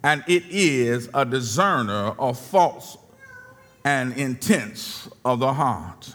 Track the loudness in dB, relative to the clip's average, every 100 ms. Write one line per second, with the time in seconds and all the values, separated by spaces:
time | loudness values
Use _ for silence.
0 | 2 0 2 2 2 2 2 4 2 0
1 | -2 0 0 0 0 2 2 2 0 0
2 | -2 -2 -2 -2 0 2 2 0 -18 -20
3 | _ -20 -20 -20 -20 -20 -20 _ 0 0
4 | -2 -4 -4 -4 0 0 0 -12 -12 -12
5 | -16 -6 -2 0 0 2 0 -2 -8 -16
6 | -20